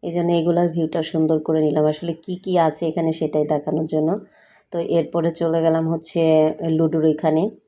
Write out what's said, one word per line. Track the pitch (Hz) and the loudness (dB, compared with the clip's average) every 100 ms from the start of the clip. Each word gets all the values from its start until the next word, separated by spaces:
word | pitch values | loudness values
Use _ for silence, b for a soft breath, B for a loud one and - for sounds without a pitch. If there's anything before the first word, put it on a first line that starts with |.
এই | 175 | -4
জন্য | 170 170 | -2 2
এগুলার | 170 165 170 175 | 2 2 2 2
ভিউটা | 165 160 165 | 0 -2 -2
সুন্দর | 160 160 160 156 | -2 0 2 2
করে | 156 160 | 0 0
নিলাম, | 156 151 151 | 2 2 0
আসলে | 151 170 | 0 -6
কি | 160 - 180 | -8 -8 -10
কি | - 180 | -2 2
আছে | 160 151 - | 2 0 -4
এখানে | 160 165 | -2 -2
সেটাই | 160 156 151 151 | -2 -2 -2 0
দেখানোর | 151 147 160 156 | -2 -2 -4 -2
জন্য। | 156 156 202 B B B B B | -2 -2 -2 B B B B B
তো | 170 170 | -8 -2
এরপরে | 170 160 170 165 | 0 0 -2 -4
চলে | 160 170 165 | -2 -2 0
গেলাম | 165 165 165 | 2 0 0
হচ্ছে | 165 - 170 165 156 156 - 165 | -4 -4 0 4 4 4 0 -2
লুডোর | 160 160 165 156 | 0 2 2 0
এখানে। | 156 165 156 196 - | 2 0 0 0 -6